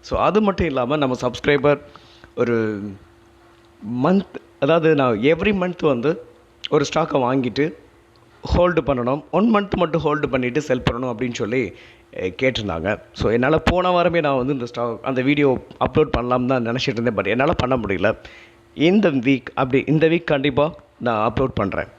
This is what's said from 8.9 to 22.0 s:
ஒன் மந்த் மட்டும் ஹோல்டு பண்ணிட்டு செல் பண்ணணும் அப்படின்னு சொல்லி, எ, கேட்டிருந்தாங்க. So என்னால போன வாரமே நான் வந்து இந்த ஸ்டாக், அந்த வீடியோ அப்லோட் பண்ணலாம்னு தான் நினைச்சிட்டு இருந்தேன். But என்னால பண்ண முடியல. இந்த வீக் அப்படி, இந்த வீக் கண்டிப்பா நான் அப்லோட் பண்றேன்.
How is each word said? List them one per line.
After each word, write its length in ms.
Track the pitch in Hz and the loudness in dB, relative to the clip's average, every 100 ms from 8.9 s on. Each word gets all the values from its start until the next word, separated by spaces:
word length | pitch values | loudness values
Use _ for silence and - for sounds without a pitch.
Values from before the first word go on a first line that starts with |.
| 135 120 143 147 - | 0 0 -2 -2 0
ஒன் 100 | 226 | 4
மந்த் 220 | 214 196 - | 2 2 0
மட்டும் 200 | 170 160 151 | 0 0 0
ஹோல்டு 200 | 147 143 | 0 0
பண்ணிட்டு 260 | 131 123 123 143 | 0 0 -2 -2
செல் 160 | 127 - | -2 0
பண்ணணும் 240 | 120 127 | -2 -6
அப்படின்னு 260 | 110 127 117 | -4 -6 -4
சொல்லி, 200 | 110 127 107 - - - _ - | -2 -2 -2 -6 -20 -20 _ -8
எ, 40 | 92 90 | -8 -2
கேட்டிருந்தாங்க. 480 | 131 120 107 82 85 104 - - | -2 -2 -4 -4 -2 -4 -6 -4
So 60 | 117 117 | 0 2
என்னால 180 | 127 160 - | 2 2 0
போன 180 | 175 180 175 | 0 2 2
வாரமே 240 | 175 170 151 | 2 0 0
நான் 120 | 135 | 0
வந்து 140 | 127 143 | -2 -4
இந்த 100 | 120 | -6
ஸ்டாக், 220 | - 120 113 - | -6 -6 -6 -4
அந்த 120 | 127 127 | -2 0
வீடியோ 200 | 147 143 123 - - 127 | 2 2 0 -4 -4 -2
அப்லோட் 260 | 139 151 131 | 2 0 0
பண்ணலாம்னு 340 | 120 127 123 | 0 0 0
தான் 140 | 131 113 | 0 -2
நினைச்சிட்டு 280 | 120 135 120 | -4 -4 -2
இருந்தேன். 180 | 117 107 | -2 -2
But 80 | 101 | -2
என்னால 220 | 113 139 180 | 0 0 0
பண்ண 140 | 127 127 | 0 -2
முடியல. 280 | 104 95 98 - - - - - _ - 156 | -2 0 0 -2 -8 -20 -20 -20 _ 0 2
இந்த 180 | 196 202 135 120 | 4 2 0 0
வீக் 220 | 135 - - | 0 -2 -4
அப்படி, 180 | 131 131 - | 0 0 2
இந்த 140 | 156 160 | 2 2
வீக் 180 | 170 165 | 0 0
கண்டிப்பா 320 | 147 143 131 147 175 _ _ 120 | -2 0 0 -2 -2 _ _ -2
நான் 140 | 110 110 | 0 0
அப்லோட் 260 | 110 135 - | 0 -2 -2
பண்றேன். 320 | 101 85 76 - | -4 -4 -8 -12